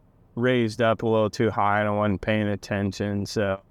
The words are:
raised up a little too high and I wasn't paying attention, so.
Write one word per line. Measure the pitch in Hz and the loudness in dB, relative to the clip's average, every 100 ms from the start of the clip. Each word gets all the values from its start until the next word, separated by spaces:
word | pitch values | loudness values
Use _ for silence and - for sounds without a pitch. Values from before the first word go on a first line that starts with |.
| _ _ _ - | _ _ _ -2
raised | 123 123 113 104 | 2 2 0 2
up | 113 110 | 0 2
a | 113 | 2
little | 110 107 | 2 2
too | - 110 | 2 0
high | 104 101 104 | 2 0 2
and | 104 | 0
I | |
wasn't | 104 104 92 | 0 0 0
paying | - 107 104 | 0 0 0
attention, | 101 - 101 101 - 104 101 98 | -4 -4 -4 -2 -4 -4 -4 -4
so. | 113 98 95 - | -2 -2 -4 -8